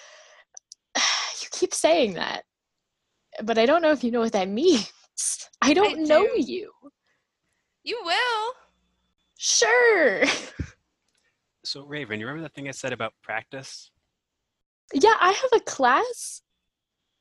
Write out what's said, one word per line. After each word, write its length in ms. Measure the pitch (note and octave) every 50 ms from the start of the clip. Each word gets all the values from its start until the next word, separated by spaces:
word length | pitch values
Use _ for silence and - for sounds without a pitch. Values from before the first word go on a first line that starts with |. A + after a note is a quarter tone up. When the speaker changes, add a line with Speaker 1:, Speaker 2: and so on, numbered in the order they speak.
| - - - - - _ - - _ _ - - _ - - _ _ _ -
Speaker 1:
<sighs> 40 | - - - - - - - - -
You 60 | - -
keep 200 | - - F#4 - -
saying 400 | - - D4+ E4+ E4 B3+ G3+ F3
that, 300 | - - - - - - _ _ _ _ _ _ _ _ _ _ _ _ _ _ _ _ _ - -
but 160 | A3 A3 A3+ A3+
I 80 | A3+
don't 160 | B3+ D#4 F4
know 100 | E4 D4+
if 120 | D4+ - B3+
you 60 | A#3
know 100 | A#3 A#3+
what 120 | A3+ A3+
that 160 | A3+ G3 F#3 F#3+
<laughs> 120 | G3+ A#3
means. 260 | E4 F#4 D4+ G#3+ F#3 - - _ _ _ _ - - - - - - - _ -
I 120 | A#3 C4+ D4+
don't 260 | F4+ G#4 G4 D4+ D#4+
Speaker 2:
I 20 |
Speaker 1:
know 240 | D#4 D4+ D4+ E4 G#4 A#4 B4+
Speaker 2:
do. 80 | F#4+
Speaker 1:
you. 300 | B3 - A#3+ A#2+ - - - _ - C#4+ _ _ _ _ _ _ _ _ _ _ _ _ _ _ _ _ _ _ -
Speaker 2:
You 160 | - G#4+ A#4+ F4+
will. 480 | E4 F4+ G#4+ B4 B4 A4+ G#4+ A4 A#4+ C5 _ _ _ _ _ _ _ _ _ _ _ _ _ _ _ _
Speaker 1:
Sure. 840 | - - - - - - G#4+ A#4+ B4 A#4+ A#4 G#4+ F4 D#4 A3+ F#3+ D#3+ - -
<laughs> 60 | - - - - - - - - - _ _ _ _ _ _ _ _ _ _ _ _ _ _ _ _ _
Speaker 3:
So, 220 | - - - C#3 C#3+
Raven, 340 | D3 D3 D3 C#3 G#2 G#2+ G#2
you 80 | A2
remember 160 | B2 C#3+ E3 D#3+ D3
that 60 | -
thing 140 | C#3+ C#3 C#3
I 40 |
said 200 | C3 - - C3 B2
about 180 | A2+ A#2 A2 - _
practice? 680 | _ - G#2+ A2 - _ - C3+ C3 - - - - - _ _ _ _ _ _ _ _ _ _ _ _ _ _ _ _ _ _ _ - -
Speaker 1:
Yeah, 180 | C4+ F4 A4 A4 -
I 120 | F4 F#4
have 280 | G4+ - C5 B4+ A#4 G#4
a 20 | -
class. 760 | - - - C4 A#3+ C4 E4 A4 B4+ A#4+ - - - - - _ _ _ _ _ _ _ _ _ _ _ _ _ _ _ _